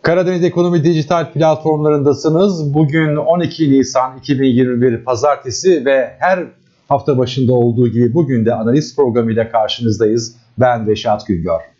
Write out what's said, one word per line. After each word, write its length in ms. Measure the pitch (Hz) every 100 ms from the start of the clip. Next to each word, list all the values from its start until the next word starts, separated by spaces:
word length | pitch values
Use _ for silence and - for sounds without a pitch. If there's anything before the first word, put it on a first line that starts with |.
| 160
Karadeniz 340 | 175 180 180
Ekonomi 400 | 175 175 175 175
Dijital 480 | 151 160 139 170 160
platformlarındasınız. 1400 | 139 160 151 156 151 151 151 139 139 160 160 202 175 147
Bugün 420 | 147 156 160 156 151
on 240 | 151 175
iki 300 | 160 - 151
Nisan 480 | 135 131 131 131 131
iki 220 | 135 131
bin 80 | 135
yirmi 340 | 123 127 120
bir 220 | 123 113
Pazartesi 800 | 123 120 147 139 131 110 185 165 123
ve 240 | 135 117 -
her 280 | 175 185 143 _ _ _ _
hafta 300 | 139 143 127
başında 340 | 123 131 123
olduğu 360 | 127 120 117 120
gibi 260 | 117 120
bugün 320 | 143 143 123 107
de 80 |
analiz 420 | 107 113 139 147 -
programıyla 540 | 131 120 113 110 113
karşınızdayız. 840 | 117 107 - 117 101 107 117 113 - _ -
Ben 280 | 123 120 107
Reşat 400 | 107 120 104 -
Güngör. 340 | 90 87 82 - _